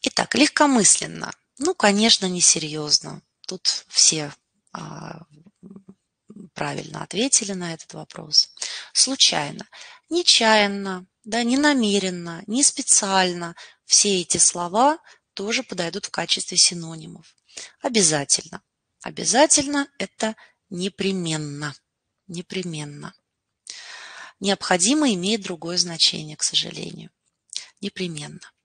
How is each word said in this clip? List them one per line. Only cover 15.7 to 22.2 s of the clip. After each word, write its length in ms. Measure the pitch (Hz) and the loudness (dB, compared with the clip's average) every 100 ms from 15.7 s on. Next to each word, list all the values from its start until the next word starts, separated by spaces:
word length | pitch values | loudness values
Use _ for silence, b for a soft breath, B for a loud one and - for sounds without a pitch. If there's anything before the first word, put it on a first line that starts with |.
| 185 170 190 - | -6 -6 -6 -8
в 40 | |
качестве 460 | - 170 - - 180 | -6 -2 -2 -2 2
синонимов. 800 | - 175 165 160 160 165 - _ _ B B B | 2 2 -10 -14 -16 -20 -20 _ _ B B B
Обязательно. 840 | 285 226 175 151 139 - 165 - _ _ _ _ | 0 4 4 2 0 -2 -2 -18 _ _ _ _
Обязательно — 840 | - 151 - 247 320 - 277 285 277 _ | -14 -6 0 4 6 4 2 -2 -4 _
это 360 | 190 _ 220 220 b b _ | -10 _ -4 -4 b b _
непременно. 1040 | 175 190 - 196 190 170 156 151 143 147 - _ _ _ _ | -6 -6 -2 -2 -2 -2 -4 -4 -8 -8 -10 _ _ _ _